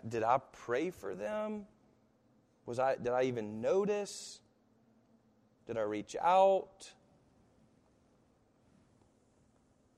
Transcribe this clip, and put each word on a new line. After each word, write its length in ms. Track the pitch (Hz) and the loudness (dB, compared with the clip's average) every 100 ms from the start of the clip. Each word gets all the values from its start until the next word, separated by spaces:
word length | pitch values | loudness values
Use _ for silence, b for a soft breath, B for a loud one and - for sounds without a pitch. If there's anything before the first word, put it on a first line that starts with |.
| 113 | -4
did 160 | 117 | -2
I 160 | 110 127 - | 2 2 0
pray 380 | - - 123 175 | -12 -4 -2 -2
for 240 | - 196 | -4 -8
them? 520 | 185 208 214 214 214 202 _ _ _ _ _ _ _ _ _ - | -6 -6 -4 -6 -8 -12 _ _ _ _ _ _ _ _ _ -6
Was 140 | 117 | 0
I, 160 | 131 - | 0 0
did 140 | 120 | 0
I 140 | 123 | 2
even 380 | 131 120 104 107 | 2 0 -4 -2
notice? 800 | 123 190 202 208 196 - - - _ _ _ _ _ _ _ _ _ _ _ _ - | 2 2 2 -2 -4 -10 -14 -18 _ _ _ _ _ _ _ _ _ _ _ _ -8
Did 120 | 113 | -4
I 40 | |
reach 340 | 107 107 101 - | -2 -2 -4 -2
out?" 680 | 170 185 196 190 - - - - _ _ _ _ _ _ _ _ _ _ _ _ _ _ _ _ _ _ _ _ _ _ _ _ _ _ _ _ _ | 4 6 6 4 0 -14 -20 -20 _ _ _ _ _ _ _ _ _ _ _ _ _ _ _ _ _ _ _ _ _ _ _ _ _ _ _ _ _